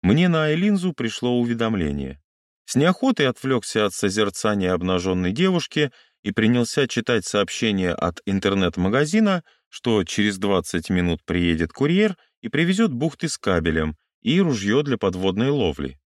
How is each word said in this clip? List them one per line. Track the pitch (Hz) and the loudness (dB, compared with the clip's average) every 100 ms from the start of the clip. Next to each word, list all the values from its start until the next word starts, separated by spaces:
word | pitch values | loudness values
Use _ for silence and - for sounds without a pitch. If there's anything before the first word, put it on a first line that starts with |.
Мне | - 147 180 | 4 4 4
на | 165 151 | 2 0
Айлинзу | 156 202 202 180 | 0 0 0 -2
пришло | - 117 - 123 123 | -4 -6 -4 -2 0
уведомление. | 120 117 113 110 80 71 67 67 _ _ _ _ - | 0 0 -2 0 -2 -4 -8 -12 _ _ _ _ -6
С | - | 0
неохотой | 156 185 262 240 139 | 2 2 0 2 0
отвлёкся | 123 135 131 - 110 107 | 0 -2 -2 0 0 0
от | |
созерцания | - 101 98 104 - 110 104 92 | 0 -2 0 -2 0 -2 0 0
обнажённой | 90 90 92 92 92 90 | 0 0 0 0 0 0
девушки | 110 185 180 - - 147 _ _ _ | 0 0 0 -2 -2 -2 _ _ _
и | 104 | -6
принялся | - 110 123 117 - 135 | 0 2 2 0 0 -2
читать | - 110 117 - | -2 0 -2 0
сообщение | 104 98 - 113 101 90 | -2 -2 -2 -2 0 0
от | 82 85 85 - | -2 -4 -4 -4
интернет-магазина, | 98 101 98 90 85 90 117 151 196 220 185 - _ _ | 0 0 0 0 0 0 0 0 2 2 0 -6 _ _
что | - - 110 | -8 0 0
через | 92 - 104 95 | 0 0 0 0
двадцать | 98 95 87 90 82 | 0 0 0 -6 -2
минут | 92 87 82 | 0 0 -2
приедет | - 87 87 80 80 | -2 0 0 0 -2
курьер | - 143 180 214 185 _ _ | -2 0 2 0 -2 _ _
и | 120 | -6
привезёт | 139 170 190 226 | -2 0 2 0
бухты | 123 131 - 165 | 0 -4 -4 -8
с | - | -6
кабелем | - 90 80 80 78 78 _ _ | 0 0 2 0 -2 -6 _ _
и | 110 165 | 0 2
ружьё | 185 123 101 120 | 2 0 0 0
для | 147 123 | 0 0
подводной | 101 90 95 95 127 | 0 0 -2 0 0
ловли. | 147 95 76 69 67 | 2 0 -2 -8 -8